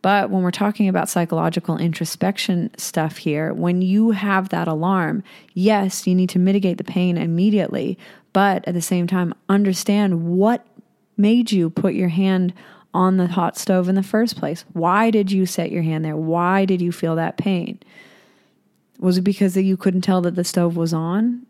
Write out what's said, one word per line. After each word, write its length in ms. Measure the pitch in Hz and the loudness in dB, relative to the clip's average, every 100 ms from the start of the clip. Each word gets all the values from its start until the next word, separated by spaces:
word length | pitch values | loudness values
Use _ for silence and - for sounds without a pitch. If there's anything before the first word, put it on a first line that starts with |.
But 280 | 185 202 202 | 2 2 2
when 140 | 190 | 0
we're 80 | 180 | -2
talking 360 | 180 202 208 202 | 0 -2 0 0
about 220 | 185 - | 0 0
psychological 680 | 180 170 160 165 160 - 165 | -2 -2 0 -2 -2 -4 -2
introspection 920 | 170 156 165 - 185 196 - 175 165 - | -2 -2 -6 -4 -4 -2 -2 -2 -2 -8
stuff 400 | - - 156 - | -6 -4 -4 -4
here, 360 | 165 147 156 | -4 -2 -4
when 280 | - 175 180 | -2 -2 0
you 300 | 185 202 226 | 2 2 2
have 380 | 202 202 190 190 | 0 0 0 0
that 180 | 170 170 | -4 -2
alarm, 560 | 156 170 190 160 160 - - _ | -2 0 0 0 -4 -8 -20 _
yes, 540 | - 190 214 190 - - | -2 2 2 0 -2 0
you 80 | 180 | 2
need 140 | 180 | 2
to 100 | 180 | 2
mitigate 380 | 185 196 190 175 | 2 2 0 -2
the 80 | - | -4
pain 320 | - 180 175 | 0 0 0
immediately, 800 | 165 165 202 208 175 - - 185 - - _ | -2 0 2 2 0 -4 -4 -6 -12 -20 _
but 340 | 190 202 185 - | 2 2 2 -2
at 60 | |
the 80 | 175 | -4
same 260 | 165 180 175 | -2 0 0
time, 260 | 185 175 - - | 0 -2 -6 0
understand 880 | 196 202 180 - 208 202 170 170 180 | 2 2 0 0 2 2 0 0 2
what 280 | 208 240 _ - _ _ _ - | 2 0 _ -20 _ _ _ 0
made 340 | 202 233 233 | 4 4 2
you 180 | 196 165 | 0 0
put 240 | - 196 - | 0 -2 0
your 120 | 180 | -2
hand 460 | 165 190 185 180 - - - _ | 2 2 2 0 -4 -20 -20 _
on 240 | 175 185 190 | 0 2 2
the 100 | 180 | 0
hot 300 | 175 165 - | 0 -2 -4
stove 320 | - 185 180 | 0 0 2
in 60 | 190 | 0
the 60 | |
first 360 | 190 220 233 - | 0 0 0 -2
place. 260 | 143 170 - | -6 -6 -10
Why 400 | 170 170 196 226 | -4 0 2 4
did 220 | 220 190 | 2 2
you 120 | 190 180 | 0 0
set 240 | - 165 | -2 -4
your 140 | 175 | -2
hand 220 | 160 156 160 | -2 -2 -4
there? 100 | 151 | -4
Why 480 | 160 170 175 196 | -2 0 2 2
did 180 | 196 180 | 2 0
you 120 | 175 | -2
feel 240 | 170 165 160 | -2 -2 -2
that 180 | 165 - | -4 -4
pain? 420 | 196 185 - - _ - - _ _ _ _ _ _ _ _ _ | -2 -2 -4 -12 _ -20 -20 _ _ _ _ _ _ _ _ _
Was 180 | 185 185 | 0 2
it 60 | |
because 300 | 185 190 196 185 | 0 2 0 2
that 80 | |
you 120 | 190 190 | 0 2
couldn't 260 | 196 185 | 0 0
tell 200 | 180 185 | 2 2
that 140 | 175 180 | 0 -2
the 100 | 175 | -2
stove 320 | - 175 170 | 0 0 0
was 160 | 165 | -2
on? 520 | 160 165 190 233 240 247 | -2 -2 0 0 -2 -10